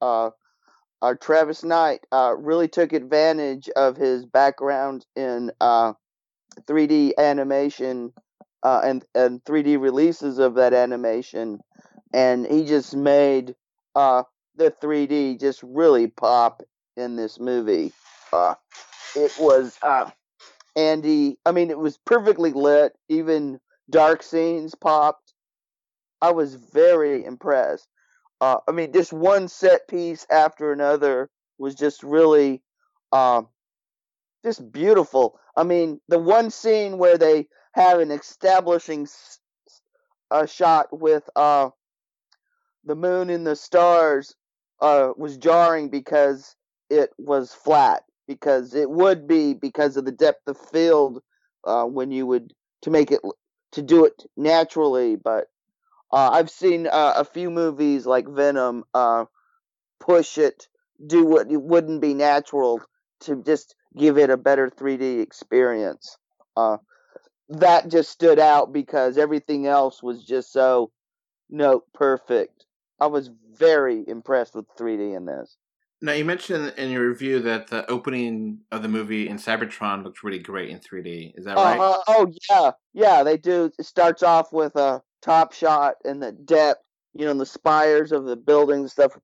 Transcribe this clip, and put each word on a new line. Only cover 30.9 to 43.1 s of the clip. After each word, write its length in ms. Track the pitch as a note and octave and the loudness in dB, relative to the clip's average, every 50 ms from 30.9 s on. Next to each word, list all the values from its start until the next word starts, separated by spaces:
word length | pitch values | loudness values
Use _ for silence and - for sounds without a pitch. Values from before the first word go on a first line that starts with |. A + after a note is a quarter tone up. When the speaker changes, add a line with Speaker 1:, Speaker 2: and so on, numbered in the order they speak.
| D3+ C#3+ D3 C#3 C3+ B2+ C3+ - _ _ _ _ _ _ | 2 2 2 0 0 -2 -4 -6 _ _ _ _ _ _
Speaker 1:
was 160 | C3+ C#3 C3+ | -10 -10 -6
just 280 | - D3 D3 - - - | -4 -4 -4 -4 -6 -8
really, 600 | C#3+ D3 D#3+ E3 D#3 D3+ D3 C#3+ C#3 C3 B2+ - _ _ _ _ _ _ _ _ _ C3 | -2 2 4 6 6 6 4 4 2 -2 -6 -10 _ _ _ _ _ _ _ _ _ 0
uh, 300 | C3+ C3 B2+ B2 A#2 A2 A2+ _ _ _ _ _ _ _ _ _ _ _ _ _ _ _ _ _ _ - | 2 2 2 2 0 -2 -6 _ _ _ _ _ _ _ _ _ _ _ _ _ _ _ _ _ _ -8
just 300 | A#3 A3 - C#3 A2 A#2 | -8 -8 -8 -12 -16 -8
beautiful. 640 | C#3 E3 G3+ G#3+ G3 D#3 - - C3 B2 A2 - _ _ _ _ | -2 2 4 4 4 2 2 0 0 0 0 -2 _ _ _ _
I 100 | - E3 | -4 -2
mean, 360 | F3 F3 F3 E3+ D#3+ D3 - _ - | 0 0 0 -2 -2 -6 -12 _ -2
the 100 | E3+ E3 | -2 0
one 320 | E3 F3 G#3 A#3 A#3 A3 | 2 2 2 2 2 0
scene 460 | - - - A3+ A3 G#3+ G#3 G3 F#3+ | -6 -6 -2 -2 0 0 -2 -4 -4
where 220 | F3+ F3+ F3+ F3 E3 | 0 4 4 4 4
they 300 | E3 D#3 D#3 D#3 D3 - _ _ _ _ _ | 4 4 4 2 0 -6 _ _ _ _ _
have 260 | - F#3 F#3 F3+ F3 | 2 4 4 4 4
an 100 | D#3+ D3+ | 2 -2
establishing 920 | D3 D3 - - - _ - F#3+ F#3+ F#3 F3+ F3 E3+ E3+ - D#3+ D#3 D3 D3 | -4 -8 -10 -16 -16 _ 0 2 2 2 2 0 -2 -2 -2 -6 -10 -10 -10
s-, 380 | D3 - - _ _ - _ _ _ _ _ _ _ | -12 -16 -20 _ _ -20 _ _ _ _ _ _ _
s-, 140 | _ _ _ _ _ _ _ _ _ _ _ _ | _ _ _ _ _ _ _ _ _ _ _ _
a 160 | - D3+ D#3 | -2 -2 -2
shot 400 | C#3 - - F3+ E3 E3 D3+ C#3+ - | -2 -4 -2 2 2 2 2 0 -2
with, 380 | D3 D#3 D#3+ D#3 D#3 D3 - - - | -6 -4 0 0 0 0 -2 -6 -4
uh, 320 | - D3 D3 D3 C#3 C3+ B2+ - _ _ _ _ _ _ _ _ _ _ _ _ _ _ _ _ _ _ _ _ _ _ | 0 0 2 2 2 0 -2 -6 _ _ _ _ _ _ _ _ _ _ _ _ _ _ _ _ _ _ _ _ _ _
the 100 | D3 D#3 | -10 -8
moon 340 | D#3 F3 F3+ | -4 -4 -2